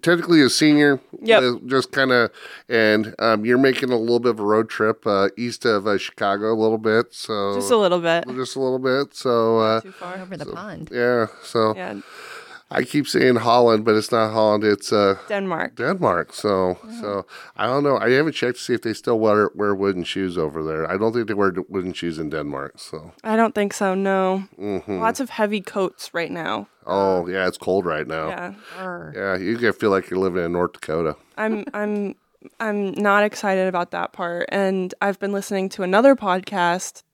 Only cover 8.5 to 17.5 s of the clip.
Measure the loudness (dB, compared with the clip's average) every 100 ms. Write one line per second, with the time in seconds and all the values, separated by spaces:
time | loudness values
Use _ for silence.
8.5 | -4 -2 0 0 0 -2 -6 0 2 4
9.5 | 4 2 0 -4 -14 -12 -12 -12 -12 -10
10.5 | -12 -12 -14 -10 -2 0 2 0 -6 -6
11.5 | 0 0 0 -8 -12 -14 -20 -18 -18 -18
12.5 | -20 _ -4 0 -2 0 2 4 4 4
13.5 | 4 6 4 4 2 2 0 0 2 2
14.5 | 4 2 0 2 2 4 2 -4 -6 -4
15.5 | -4 -6 -4 -4 0 0 0 -2 -4 0
16.5 | 2 0 -2 -8 -12 -6 -6 -8 -16 -20